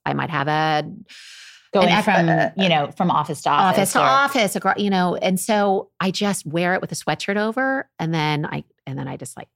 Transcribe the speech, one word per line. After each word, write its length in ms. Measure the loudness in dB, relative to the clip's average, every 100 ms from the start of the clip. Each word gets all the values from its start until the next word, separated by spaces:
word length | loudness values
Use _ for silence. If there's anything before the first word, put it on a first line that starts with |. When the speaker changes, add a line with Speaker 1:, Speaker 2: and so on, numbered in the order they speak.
Speaker 1:
I 80 | -6
might 160 | -4 -4
have 180 | -2 0
a 360 | 0 2 0 -2 -10 -18 -20 -20 -20 -20 -20 _
Speaker 2:
Going 160 | 2 4
Speaker 1:
an 40 | 4
ep-, 60 |
Speaker 2:
from, 240 | 4 4 4
Speaker 1:
uh, 200 | 2 0 0
Speaker 2:
you 120 | 2
know, 220 | 2 0 -2
from 140 | 0
office 300 | 2 0 -4
to 80 | 0
Speaker 1:
office 280 | 2 4 4
Speaker 2:
office 140 | 2
Speaker 1:
to 80 | 2
Speaker 2:
or 20 |
Speaker 1:
office, 540 | 4 4 2 2 0 0
acro-, 180 | -2 0
you 140 | 0
know, 240 | 2 0 0
and 220 | -2 -2
so 520 | 0 0 2 0 -2 -4
I 100 | -4
just 340 | -2 -2 -2 -4
wear 280 | -2 0
it 60 | 0
with 100 | -4
a 60 | -8
sweatshirt 400 | -4 -4 -2 -2
over, 520 | -2 -2 -2 -4 -6 -8
and 120 | -4
then 340 | -2 0 -2 -4
I, 180 | -8 -12 _ -12
and 120 | -10
then 80 | -10
I 100 | -10
just, 200 | -14 -16
like, 120 | -20